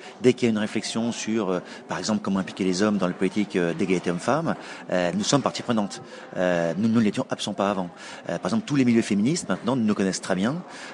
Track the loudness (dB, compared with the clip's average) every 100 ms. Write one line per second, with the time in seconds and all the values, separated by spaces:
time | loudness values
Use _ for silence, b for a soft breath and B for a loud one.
0 | B 2 4 4 2 2 0 -4 -4 -2
1 | -2 -4 -2 0 0 -2 B B -8 -6
2 | -2 0 0 0 -2 -2 0 2 2 4
3 | 0 0 0 0 0 2 0 0 0 0
4 | 0 -2 0 0 0 -4 B B -4 0
5 | 0 0 2 2 2 -2 -2 0 0 -6
6 | B B B -2 2 2 2 2 2 4
7 | 4 2 -4 -4 -4 0 0 0 -4 B
8 | B B -6 -4 0 -2 0 2 6 4
9 | 4 2 2 0 -2 -2 0 0 2 2
10 | 2 0 -2 0 0 -2 -8 B B